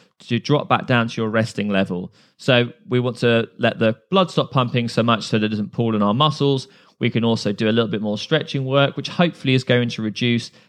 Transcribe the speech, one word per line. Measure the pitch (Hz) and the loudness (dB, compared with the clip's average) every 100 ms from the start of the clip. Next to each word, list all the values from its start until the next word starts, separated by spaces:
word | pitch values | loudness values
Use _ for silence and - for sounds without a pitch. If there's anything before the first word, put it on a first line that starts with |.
| _ _ | _ _
to | - 117 | -6 -4
drop | - 147 - | 0 0 2
back | 120 95 | -2 2
down | 123 117 | 0 0
to | 117 | -2
your | 110 | -2
resting | 113 110 - 104 | 0 -2 -4 -2
level. | 98 98 90 92 - _ _ | 0 0 -4 -8 -16 _ _
So | - 123 120 - - | 2 2 2 -4 -4
we | 123 | -2
want | 123 117 | -2 0
to | 123 117 110 - | 2 2 0 -2
let | 117 - | -2 2
the | 110 110 _ | 0 0 _
blood | 190 180 | 0 2
stop | - 131 | 0 -2
pumping | 139 123 123 117 | 0 0 -2 -2
so | - | -2
much | 117 113 | 0 0
so | - 110 | 0 -2
that | 107 | 0
it | |
doesn't | 107 101 | -2 -6
pool | - 117 107 | -4 -2 2
in | |
our | 101 | 2
muscles. | 110 151 143 139 135 - _ _ _ | 2 2 2 0 0 -4 _ _ _
We | 123 | -2
can | 117 | 0
also | 117 113 107 | 0 0 -2
do | 101 110 | -2 0
a | |
little | 113 110 | 2 0
bit | 110 | -2
more | 104 107 | -4 -6
stretching | - 156 - 143 131 | -2 -4 -2 -6 -2
work, | 139 139 - | 2 2 0
which | 139 | -8
hopefully | - 175 - 135 | 0 0 0 0
is | 131 | 2
going | - 123 120 | 4 2 2
to | - | -4
reduce | 110 104 123 120 - - | -6 -2 0 0 -2 -14